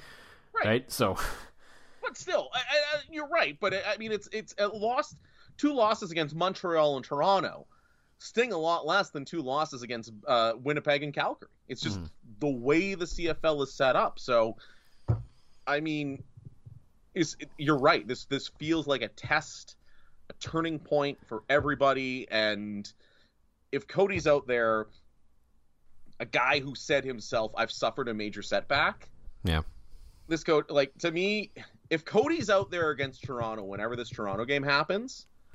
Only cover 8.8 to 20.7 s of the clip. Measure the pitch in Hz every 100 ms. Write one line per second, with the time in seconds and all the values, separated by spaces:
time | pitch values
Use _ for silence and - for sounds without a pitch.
8.8 | 147 196 - 147 131 170 127 147 156 127
9.8 | 120 120 117 104 143 120 113 113 135 143
10.8 | 151 143 147 143 185 311 - _ - 123
11.8 | 120 98 82 - 123 104 147 123 127 160
12.8 | 196 180 170 - 165 - 160 147 131 -
13.8 | 131 151 - - - 120 113 - - -
14.8 | - - - 117 - - - - - 147
15.8 | 156 151 143 139 - - - - - -
16.8 | - _ _ 185 160 - 151 - 147 143
17.8 | 147 156 104 123 - 139 - - 151 165
18.8 | 143 131 107 - 127 151 - - - -
19.8 | - - - - - - - 160 165